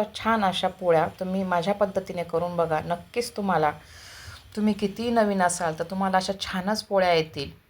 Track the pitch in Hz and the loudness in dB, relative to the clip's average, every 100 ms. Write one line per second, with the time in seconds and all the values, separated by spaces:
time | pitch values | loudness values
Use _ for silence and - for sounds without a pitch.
0 | 214 - 220 226 190 175 185 - 190 160 | -2 -2 0 2 2 0 -2 0 2 4
1 | 170 - 185 190 185 175 170 202 202 190 | 2 -2 -4 -2 0 0 0 0 0 -2
2 | 190 175 170 165 175 170 160 156 156 170 | -4 -6 -2 -2 -2 0 0 0 -2 -6
3 | - 240 233 - 202 165 151 156 - - | -4 -6 -4 -4 0 2 2 0 -14 -20
4 | - - - - - 214 214 202 202 196 | -20 -18 -18 -18 -12 -2 0 0 -2 -2
5 | 233 233 208 196 175 175 170 160 170 190 | 0 2 4 4 2 2 -2 -2 -6 -2
6 | 190 185 185 190 - 190 185 214 - 196 | 2 2 0 -4 -4 -4 -2 -4 0 2
7 | 180 170 160 147 139 - _ | 4 4 2 -6 -10 -12 _